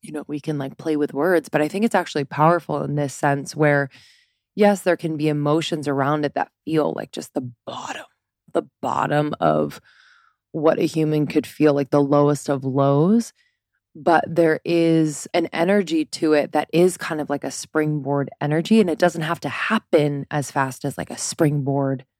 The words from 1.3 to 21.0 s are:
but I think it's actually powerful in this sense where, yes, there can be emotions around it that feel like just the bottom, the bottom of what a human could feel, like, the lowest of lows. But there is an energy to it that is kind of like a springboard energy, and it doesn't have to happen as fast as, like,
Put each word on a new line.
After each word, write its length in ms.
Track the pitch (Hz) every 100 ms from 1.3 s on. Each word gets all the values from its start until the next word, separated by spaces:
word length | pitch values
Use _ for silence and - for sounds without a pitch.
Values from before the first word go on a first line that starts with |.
| 175 143
but 120 | 151
I 60 | 151
think 160 | -
it's 100 | 226
actually 300 | 190 170 151
powerful 580 | 139 - 156 170 160 147
in 140 | 143 143
this 180 | 143
sense 400 | - 147 143 135 -
where, 320 | 151 143 139 - _ _ _ _ _
yes, 280 | - 202 196
there 140 | - 165
can 200 | 165 156
be 120 | 151
emotions 600 | 147 147 156 160 165 143
around 360 | 139 135 151
it 100 | 147
that 160 | - - _
feel 280 | - 160 107 -
like 160 | -
just 220 | - -
the 160 | - 127 120 -
bottom, 380 | - - - - _ _ _ _
the 120 | - - _
bottom 520 | - 71 - 147 151 -
of 400 | - - 147 - _ _ _ _ _ _ _
what 280 | 165 151 -
a 40 |
human 420 | 165 160 151 151 143
could 200 | 156 -
feel, 260 | - 151
like, 180 | 143 143
the 120 | 147
lowest 460 | 139 143 147 147 -
of 140 | 139
lows. 680 | 135 131 139 143 165 233 226 _ _ _ _ _ _
But 300 | 160 147 165 -
there 340 | 165 165 156
is 640 | - 170 165 160 156 147 -
an 120 | 175 165
energy 520 | - 170 208 175 160 147
to 260 | - 160
it 200 | 151 -
that 160 | 151 -
is 240 | 160 180 180
kind 240 | - 160
of 80 | 143
like 140 | 143
a 60 | 139
springboard 800 | - - 156 151 151 135 143 135 -
energy, 400 | 147 156 165 220
and 80 | 185
it 80 | 151
doesn't 240 | 175 -
have 180 | 156 170
to 80 | -
happen 760 | - - 220 _ 165 147 143 139
as 200 | 151 139
fast 340 | 147 135 127
as, 120 | 143
like, 120 | -